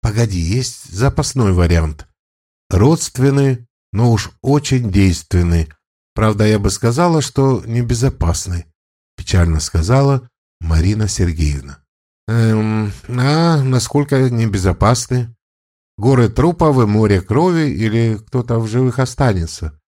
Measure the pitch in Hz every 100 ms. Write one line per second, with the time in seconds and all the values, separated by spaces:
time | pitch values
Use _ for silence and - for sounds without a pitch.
0 | 113 104 117 92 82 113 127 - - 90
1 | 131 - 147 131 107 90 87 85 80 73
2 | - _ _ _ _ _ _ 92 117 165
3 | - - 131 139 139 127 - _ _ 98
4 | 120 113 - - - 147 147 131 120 92
5 | 98 87 - 92 87 85 78 - _ _
6 | _ - 107 104 107 107 101 - 117 120
7 | 175 160 139 - 135 123 110 117 120 120
8 | 131 - 82 87 - 87 - _ _ _
9 | _ _ - 92 85 80 - - 82 131
10 | 139 135 - _ _ _ 80 80 87 107
11 | 107 - 90 80 76 71 69 67 _ _
12 | _ _ - 113 113 110 107 110 107 98
13 | - 120 127 151 170 160 131 127 - 147
14 | 147 135 131 120 113 98 92 87 104 123
15 | - 127 120 - _ _ _ _ _ -
16 | 104 131 113 - 147 170 160 131 110 104
17 | 110 98 92 110 180 170 151 82 110 110
18 | 117 107 - 127 120 117 110 117 131 120
19 | 127 - 135 95 82 - 80 73